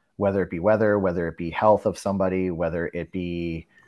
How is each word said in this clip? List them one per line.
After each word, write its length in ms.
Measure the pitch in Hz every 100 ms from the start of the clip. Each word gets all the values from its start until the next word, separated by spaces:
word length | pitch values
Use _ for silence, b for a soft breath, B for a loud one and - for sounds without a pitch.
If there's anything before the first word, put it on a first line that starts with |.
| _ -
whether 260 | 98 98
it 80 | 90
be 100 | 85
weather, 380 | 95 107 107 104
whether 280 | 95 87 82
it 80 | 80
be 140 | 85
health 360 | 80 110 104 107
of 120 | 87
somebody, 520 | 98 98 95 92 92
whether 400 | 82 85 85 85
it 160 | 87 82
be, 560 | 95 87 87 85 82 - b